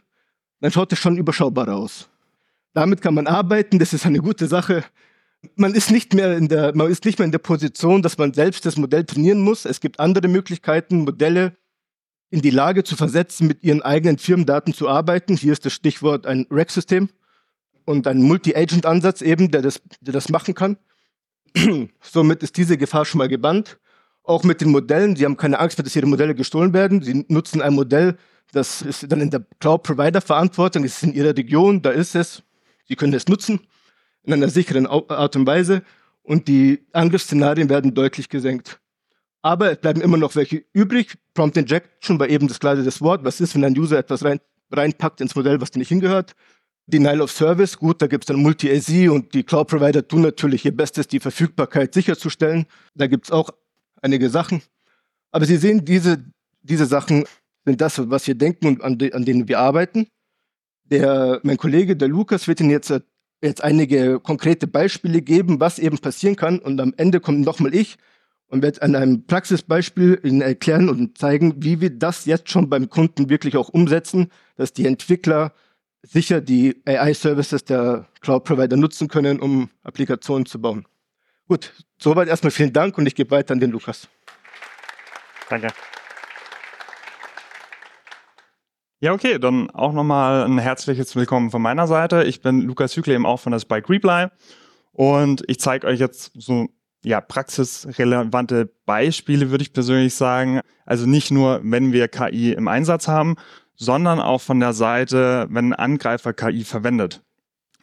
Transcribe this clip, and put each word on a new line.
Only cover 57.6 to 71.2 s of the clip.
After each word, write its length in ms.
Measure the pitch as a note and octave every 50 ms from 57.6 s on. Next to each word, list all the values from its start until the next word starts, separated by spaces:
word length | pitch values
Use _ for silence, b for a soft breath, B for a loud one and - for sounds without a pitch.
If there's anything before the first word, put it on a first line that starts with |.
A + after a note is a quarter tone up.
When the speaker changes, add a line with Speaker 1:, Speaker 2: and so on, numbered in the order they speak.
| -
Speaker 1:
sind 160 | - C3 A#2
das, 300 | D#3 D#3 - - C3 A2+
was 180 | C3 C#3 - -
wir 80 | C3
denken 320 | A2+ C#3 D#3+ F3 - - D3+
und 140 | C3+ B2
an 160 | - C3+ B2+ A#2
de-, 160 | C3+ C3+ -
an 100 | C3 B2
denen 240 | B2+ B2+ B2 A#2+ G#2+
wir 120 | B2 G#2
arbeiten. 480 | A#2 C3 C#3 E3 F3+ F3+ - A3+ A3 - _ _ _ _ _ _ _ _ _ _ _ _ _ _ _
Der, 540 | - C#3+ C#3 C#3 C#3 C#3 C3+ C3 B2+ B2+ B2 -
mein 140 | C#3+ C#3+ -
Kollege, 380 | - D#3 C#3 E3 G3 F#3 F#3+
der 120 | D3 D3 C3+
Lukas, 400 | D3 F3+ G#3+ - G#3+ F#3 - -
wird 120 | E3 -
Ihnen 100 | E3 D3
jetzt, 240 | D3 D3 - - D3+ C3 - _ _ _ _ _ _ _
jetzt 220 | - D3 C#3 - -
einige 560 | D3 D3+ D#3+ D#3 C3 C#3+ C3+ B2+ B2+ C3 B2
konkrete 480 | - - D#3 - - D#3+ E3 E3 - -
Beispiele 540 | - C#3+ E3+ G3 - - - F3 E3 E3
geben, 380 | C#3 C3+ D#3+ F3 G3 F3 E3+ C3+
was 200 | D3+ F3 - -
eben 200 | D#3 D#3+ D3+ C#3+
passieren 360 | - D3 B2 - - G3+ G3+
kann. 240 | G3 E3+ D#3+ F3+ F3
Und 220 | - C3+ C#3 C3+
am 120 | C3 B2+ C3 -
Ende 220 | D#3+ F#3 F3+ F3
kommt 220 | F3 - D3 C#3+
nochmal 340 | C#3+ D3+ D#3 - D3 C3+ C#3+
ich 220 | F#3+ G#3+ - - _ _ _ _ _ _ _ _ _ _ _
und 120 | C3 C3+
werde 200 | C#3 D3 D3 -
an 140 | D3+ D3 C#3+
einem 300 | C3+ C3+ C3 B2+ A2+ A#2+
Praxisbeispiel 960 | - F3 F#3 F#3 - F#3+ D#3 - - D#3+ E3+ F3 - - F#3 F3+ F3+ F#3 - -
Ihnen 160 | C#3+ C3 C3+
erklären 480 | C#3+ C3+ C3 - - E3+ D#3 D#3+ F3+ F3+
und 300 | C3 A#2 A#2+ A2 -
zeigen, 440 | -